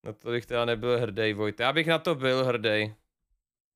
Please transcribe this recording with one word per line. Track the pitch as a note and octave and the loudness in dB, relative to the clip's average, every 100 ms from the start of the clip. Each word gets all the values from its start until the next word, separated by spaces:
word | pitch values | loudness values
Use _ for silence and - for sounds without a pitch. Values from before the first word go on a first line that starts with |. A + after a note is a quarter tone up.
| - | -12
Na | |
to | A2+ A#2+ | -10 -4
bych | A#2+ - | -4 -2
teda | A#2+ A#2+ | -2 0
nebyl | A2+ A#2+ A#2+ | 0 0 0
hrdý, | A#2 G2 A2 | 0 0 0
Vojte. | G#2 G#2+ G2+ | 0 -2 0
Já | A#2+ | 0
bych | D3 D#3+ | 2 2
na | D#3+ | 0
to | E3+ D3 | 0 0
byl | C3 C3 B2+ | 2 2 2
hrdý. | A#2+ A2 G#2+ G#2+ G#2+ _ _ _ _ _ _ _ | 0 2 0 0 -6 _ _ _ _ _ _ _